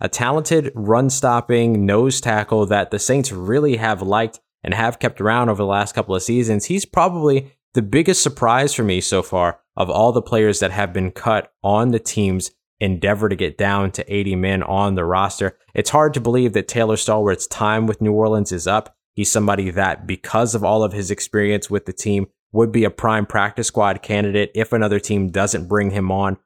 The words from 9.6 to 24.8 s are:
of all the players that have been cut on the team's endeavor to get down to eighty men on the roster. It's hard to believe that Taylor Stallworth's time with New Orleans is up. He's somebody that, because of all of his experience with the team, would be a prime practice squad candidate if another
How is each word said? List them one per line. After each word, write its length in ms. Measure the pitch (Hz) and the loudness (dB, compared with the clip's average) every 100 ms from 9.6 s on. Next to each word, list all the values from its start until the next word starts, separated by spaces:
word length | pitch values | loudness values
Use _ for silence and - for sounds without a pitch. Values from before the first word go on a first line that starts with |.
| _ - | _ -4
of 140 | 90 | 0
all 200 | 90 117 | 2 2
the 100 | 120 | 2
players 360 | - 113 107 98 | 0 2 2 2
that 120 | 98 | -2
have 200 | 90 101 | -2 -4
been 200 | 92 92 | -2 -4
cut 420 | - 117 107 - _ | -4 -2 -2 -2 _
on 260 | 98 104 123 | 0 2 2
the 80 | 117 | 0
team's 500 | - - 98 92 - _ _ - | -2 -2 0 -2 -6 _ _ -6
endeavor 500 | 101 90 98 104 107 | -2 0 0 0 0
to 60 | 95 | 0
get 220 | 87 71 | -4 -2
down 340 | 101 101 98 | -2 0 -2
to 220 | - - | -4 -4
eighty 220 | 101 98 92 | -4 -2 -2
men 260 | 92 95 | 0 -2
on 320 | - 95 101 95 | -2 -2 0 0
the 100 | 85 | 0
roster. 520 | 92 98 - 95 - _ | 0 0 -2 -4 -6 _
It's 180 | - 107 | -4 0
hard 220 | 147 151 139 | 4 4 2
to 60 | |
believe 320 | 117 123 123 | 0 2 2
that 140 | 101 92 | 0 -2
Taylor 280 | 120 113 110 | 0 0 0
Stallworth's 520 | - 107 104 92 - | 0 2 2 0 -4
time 400 | - 107 110 113 | -4 0 0 0
with 140 | 107 | 0
New 120 | 107 | 0
Orleans 380 | 107 110 107 101 | 2 2 2 -2
is 160 | 90 87 | -4 0
up. 280 | 104 - _ _ - | -2 -2 _ _ -6
He's 160 | 101 | -2
somebody 400 | 113 104 101 95 | 0 2 0 -2
that, 340 | 87 95 78 90 | 0 -2 -2 -6
because 480 | 95 - 110 120 | -8 -4 0 0
of 100 | 110 | 0
all 200 | 98 110 | 0 2
of 100 | 107 | 0
his 160 | 101 95 | -2 -6
experience 580 | 101 - 107 101 104 - | -6 -4 -2 0 0 -2
with 160 | 101 - | -6 -6
the 80 | |
team, 340 | 92 107 101 95 _ _ | -8 -2 -2 -4 _ _
would 200 | 104 113 | 0 2
be 140 | 113 107 | 2 0
a 40 | |
prime 380 | - 113 110 101 | 0 0 0 0
practice 400 | 110 101 - 113 | -2 -2 -2 -4
squad 340 | - 104 98 | 0 0 0
candidate 480 | - 104 104 101 104 110 | -2 -2 0 0 -2 -2
if 180 | 110 | -2
another 260 | 117 | 0